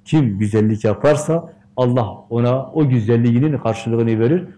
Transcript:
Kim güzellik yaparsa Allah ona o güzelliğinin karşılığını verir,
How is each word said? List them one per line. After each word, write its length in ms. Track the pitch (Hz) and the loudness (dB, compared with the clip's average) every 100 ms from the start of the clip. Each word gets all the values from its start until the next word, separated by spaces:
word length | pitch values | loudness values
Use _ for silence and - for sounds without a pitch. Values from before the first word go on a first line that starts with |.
Kim 340 | - 156 123 98 | -2 0 0 0
güzellik 460 | 104 107 107 104 | 0 2 0 0
yaparsa 680 | 107 101 143 147 147 165 - - _ - | -2 2 2 2 0 -4 -6 -18 _ -2
Allah 480 | 123 123 104 - - | 0 0 -2 -8 -6
ona 360 | 117 120 131 135 | -2 0 -2 -4
o 220 | 160 147 | -2 2
güzelliğinin 720 | 123 104 117 120 120 151 135 | 2 2 2 2 2 0 0
karşılığını 600 | 113 104 117 117 113 110 | -4 -4 -2 0 0 2
verir, 280 | 117 175 175 | 2 0 -4